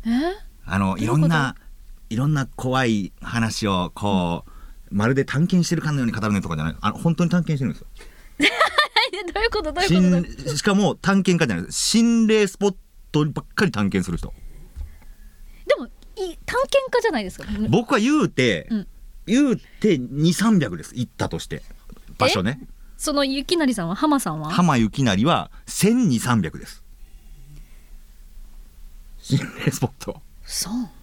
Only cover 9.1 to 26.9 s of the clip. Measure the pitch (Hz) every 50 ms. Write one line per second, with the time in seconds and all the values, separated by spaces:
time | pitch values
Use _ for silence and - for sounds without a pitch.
9.1 | 359 381 403 339 - 403 440 466 440 427 320 311 277 349 370 381 170 185 185 180
10.1 | 180 175 175 - - - 139 - 151 147 - 208 196 196 208 160 120 - - 190
11.1 | 196 196 180 - 180 165 165 123 98 85 90 - - - - - - 220 233 233
12.1 | 233 233 226 214 220 214 208 190 - - 202 202 190 - - _ _ - - -
13.1 | - 151 151 147 - - - - - - 208 175 - 104 104 98 92 95 90 92
14.1 | 85 82 - - - - - - - - - - - - - - - - - -
15.1 | - - - - - - - - - - - - 508 453 262 233 - - - -
16.1 | - - 381 359 311 - - - - 480 554 523 - 554 523 523 - 480 453 453
17.1 | 330 233 208 180 - - - 196 214 202 214 - - 214 233 - 294 226 208 262
18.1 | 294 311 226 139 - - 127 120 98 78 - - 233 214 95 - - - - -
19.1 | - - - - 208 262 294 269 226 - - - - - - 220 180 135 123 113
20.1 | 127 143 151 170 180 - 190 233 220 185 143 104 87 80 - - - 123 120 -
21.1 | _ - 95 92 - 82 - - 80 76 - - - - - - - - - -
22.1 | - - - 269 370 - 87 107 143 262 - - - - - - - - - 311
23.1 | 285 285 277 269 269 285 269 - 359 339 311 262 247 214 170 165 185 - 302 311
24.1 | 294 269 - 180 151 156 151 156 - - 180 170 143 120 113 104 - - 135 117
25.1 | 95 95 113 160 165 110 78 - - - - - - - - 202 233 254 254 185
26.1 | 123 110 - 123 123 110 90 78 - 69 - - - - - -